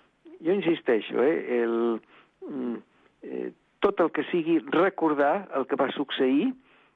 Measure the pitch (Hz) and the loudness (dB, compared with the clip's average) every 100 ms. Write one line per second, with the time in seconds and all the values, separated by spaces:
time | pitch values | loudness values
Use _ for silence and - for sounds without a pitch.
0 | _ _ - - 160 202 165 160 - 110 | _ _ -20 -6 0 0 2 0 2 0
1 | - 117 135 165 - 120 117 113 117 110 | 0 0 2 2 0 0 0 2 0 -2
2 | _ - _ - 359 139 123 107 - _ | _ -20 _ -18 -12 -8 -6 -8 -12 _
3 | _ _ - 127 64 - _ - 202 202 | _ _ -12 -8 -8 -12 _ -2 0 2
4 | 165 - 135 175 160 165 127 160 190 - | 0 0 -2 -2 2 0 0 0 0 0
5 | 160 143 143 196 185 139 127 135 131 - | 0 2 2 0 -2 -4 -2 -2 -2 -2
6 | 139 - 131 143 254 254 _ _ _ | -4 0 2 2 0 -4 _ _ _